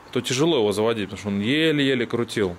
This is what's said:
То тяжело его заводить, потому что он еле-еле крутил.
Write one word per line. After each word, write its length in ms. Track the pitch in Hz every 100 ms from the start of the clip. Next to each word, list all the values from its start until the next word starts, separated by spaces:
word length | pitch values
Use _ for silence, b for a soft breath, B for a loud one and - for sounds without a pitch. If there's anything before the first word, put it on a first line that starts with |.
| -
То 80 | 127
тяжело 380 | - 127 165 147
его 140 | 104
заводить, 380 | 101 110 113 92
потому 100 | 98
что 80 | 101
он 140 | 101
еле-еле 680 | 104 147 160 147 135 131 113
крутил. 480 | 117 117 120 95